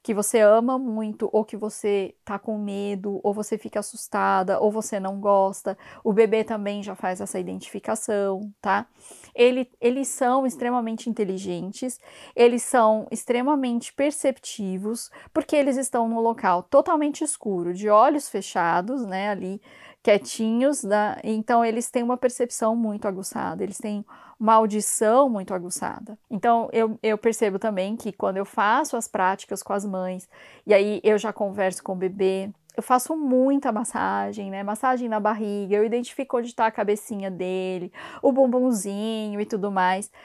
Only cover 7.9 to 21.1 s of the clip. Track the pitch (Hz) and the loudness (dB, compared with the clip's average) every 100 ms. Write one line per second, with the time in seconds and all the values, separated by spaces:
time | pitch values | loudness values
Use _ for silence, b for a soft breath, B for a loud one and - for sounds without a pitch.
7.9 | 220 - 208 196 190 208 - 208 196 233 | -4 -2 0 0 -2 -8 -6 0 0 -2
8.9 | B B B B - 240 254 247 _ 240 | B B B B 4 4 4 -4 _ 0
9.9 | 254 262 - 247 262 262 247 240 247 226 | 0 -4 -2 2 2 0 -2 -2 -2 -2
10.9 | 226 240 220 202 190 196 175 180 - 254 | -6 -6 -4 -2 -4 -6 -6 -8 -8 -8
11.9 | - B B B - 240 240 - 254 220 | -8 B B B 6 6 6 0 4 4
12.9 | 220 - 226 - 240 254 294 254 233 - | 4 -2 -10 -2 0 2 0 0 -2 -6
13.9 | - 285 294 277 254 - - 190 185 208 | -2 0 2 -2 -2 -10 -8 -6 -4 -4
14.9 | 233 - B B 320 311 302 277 262 254 | -6 -10 B B -4 0 2 2 0 -2
15.9 | 240 226 226 226 233 196 - - 277 370 | -2 0 0 0 0 2 0 4 4 4
16.9 | 320 302 285 302 - 214 185 175 180 214 | 2 0 -2 -4 -4 -4 -2 -2 -4 4
17.9 | 208 254 294 - 202 190 196 170 170 190 | 6 8 4 -2 -8 -4 -2 2 0 0
18.9 | 269 214 190 202 202 185 196 B B B | -4 -4 -4 -4 -4 -6 -10 B B B
19.9 | B - 208 - - 220 233 269 277 196 | B 4 4 2 -4 0 2 2 0 0
20.9 | 208 208 | 0 0